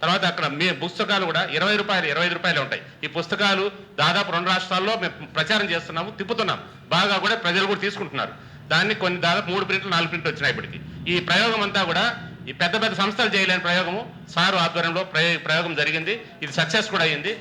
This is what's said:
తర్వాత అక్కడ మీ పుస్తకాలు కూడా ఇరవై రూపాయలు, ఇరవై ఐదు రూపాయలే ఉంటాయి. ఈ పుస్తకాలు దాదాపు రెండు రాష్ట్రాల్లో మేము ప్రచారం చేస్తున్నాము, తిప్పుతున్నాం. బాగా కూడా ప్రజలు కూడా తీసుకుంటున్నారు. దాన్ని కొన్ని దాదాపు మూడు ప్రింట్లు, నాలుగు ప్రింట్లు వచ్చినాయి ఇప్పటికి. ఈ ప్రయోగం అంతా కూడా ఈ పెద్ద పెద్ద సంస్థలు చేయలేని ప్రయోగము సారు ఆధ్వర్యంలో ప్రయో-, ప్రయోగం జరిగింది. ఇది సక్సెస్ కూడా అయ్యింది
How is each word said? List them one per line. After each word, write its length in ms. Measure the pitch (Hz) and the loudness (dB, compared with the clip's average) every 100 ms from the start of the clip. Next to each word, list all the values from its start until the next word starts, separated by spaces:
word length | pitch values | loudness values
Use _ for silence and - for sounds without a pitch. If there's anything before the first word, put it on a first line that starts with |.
తర్వాత 240 | 165 190 180 | 0 2 2
అక్కడ 200 | 170 151 | 0 -2
మీ 260 | 143 180 | 0 0
పుస్తకాలు 540 | 143 - - 196 202 180 | 0 -4 -4 0 0 2
కూడా 180 | 160 | 0
ఇరవై 320 | 185 147 190 208 | 0 0 2 2
రూపాయలు, 300 | 202 190 160 | 2 0 2
ఇరవై 200 | 147 175 | 2 0
ఐదు 80 | |
రూపాయలే 280 | 175 180 151 | 0 0 0
ఉంటాయి. 200 | 127 110 - - | 0 -4 -8 -10
ఈ 40 | 151 | -6
పుస్తకాలు 640 | 165 165 196 202 190 196 - - - | -4 -4 0 2 2 0 -4 -10 0
దాదాపు 320 | 156 190 196 | 2 2 0
రెండు 180 | 170 180 | 0 2
రాష్ట్రాల్లో 460 | 185 185 185 196 220 | 0 0 0 0 0
మేము 300 | 175 - 151 | -2 -6 -6
ప్రచారం 460 | 156 156 214 165 | -2 0 2 2
చేస్తున్నాము, 400 | 170 165 165 156 | -2 -2 -6 -6
తిప్పుతున్నాం. 500 | 139 196 226 190 113 - - - | -6 -4 0 0 -2 -6 -18 0
బాగా 300 | 160 202 190 | 2 4 2
కూడా 180 | 196 220 | 2 0
ప్రజలు 300 | 175 180 196 | 2 2 2
కూడా 140 | 196 | 0
తీసుకుంటున్నారు. 540 | 196 202 175 135 104 - - - - | -2 -4 -6 -4 -4 -6 -18 -18 0
దాన్ని 280 | 156 196 214 | 2 2 2
కొన్ని 260 | 185 180 | 0 2
దాదాపు 280 | 170 185 165 | 2 2 0
మూడు 160 | 190 185 | -2 0
ప్రింట్లు, 240 | 190 196 | -2 0
నాలుగు 180 | 170 165 | 0 0
ప్రింట్లు 240 | 165 156 | -2 -2
వచ్చినాయి 240 | 151 143 110 | 0 0 0
ఇప్పటికి. 560 | 92 - - - 147 | -4 -10 -12 -10 -2
ఈ 80 | 175 | -2
ప్రయోగం 420 | 170 180 226 220 | 2 2 4 2
అంతా 220 | 202 196 | 0 0
కూడా 400 | 180 170 233 - - - 131 | 0 2 0 -2 -10 -14 -14
ఈ 20 | |
పెద్ద 320 | 131 175 214 | -2 0 2
పెద్ద 140 | 214 180 | 0 2
సంస్థలు 380 | 196 220 220 202 | 0 2 2 4
చేయలేని 240 | 185 180 | 2 2
ప్రయోగము 540 | 170 175 175 190 247 - - - | 2 2 2 -2 -6 -12 -6 2
సారు 200 | 180 190 | 2 4
ఆధ్వర్యంలో 480 | 165 175 165 170 | 2 2 0 0
ప్రయో-, 360 | 185 156 170 160 | -2 2 2 2
ప్రయోగం 360 | 143 160 165 147 | 2 0 2 0
జరిగింది. 500 | 147 160 165 226 - - | 0 0 -2 -4 -8 -12
ఇది 120 | 147 | -6
సక్సెస్ 360 | 151 160 220 208 | -2 2 2 0
కూడా 140 | 190 | 2
అయ్యింది 360 | 160 147 165 220 | 2 0 -2 -4